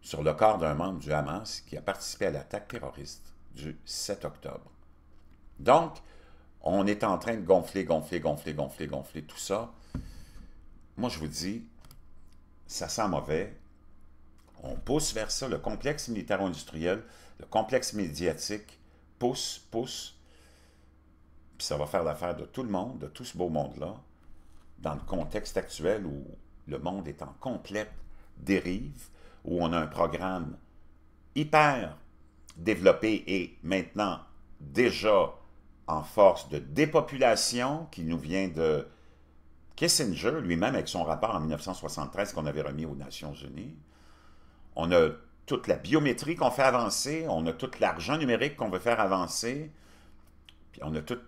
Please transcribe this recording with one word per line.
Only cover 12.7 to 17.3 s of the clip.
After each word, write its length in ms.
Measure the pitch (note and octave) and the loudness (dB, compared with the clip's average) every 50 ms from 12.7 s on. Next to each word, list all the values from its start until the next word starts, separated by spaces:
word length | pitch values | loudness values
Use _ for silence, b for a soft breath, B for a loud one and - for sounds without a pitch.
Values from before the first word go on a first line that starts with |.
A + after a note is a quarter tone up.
| - - F2+ D#2+ | -8 -8 -6 -4
sent 180 | - - A2 G2+ | -2 -2 0 0
mauvais. 500 | F2 C#2 B1+ - D2+ D#2+ G2 G#2+ - - - - - - - - - - - - - - - - - - - - - - - | 0 -2 0 0 -2 -2 -2 -4 -8 -16 -20 -20 -20 -20 -20 -20 -20 -20 -20 -20 -20 -20 -20 -20 -20 -20 -20 -20 -20 -16 -10
On 120 | - - | -8 -6
pousse 380 | - - - C3 D#3 D3+ - - | -6 -2 0 0 2 2 0 -2
vers 180 | A2+ A2 - | -2 -4 -2
ça, 160 | - - C3+ C3 | -4 -4 -2 -4
le 100 | G2 D2 | -4 -4
complexe 500 | - G#2 G#2+ G2 - A#2+ A#2 - - - | -2 -4 -6 -2 -2 -4 -4 -4 -4 -6
militaro-industriel, 960 | A#2 G#2 E2 - G#2 F#2+ G2 F#2+ E2+ D2 - - - D#2+ D#2+ F2 F#2+ A2 A2+ B B B B B | -6 -6 -2 -2 0 0 0 -2 -2 -4 -10 -10 -8 -2 0 0 0 0 -4 B B B B B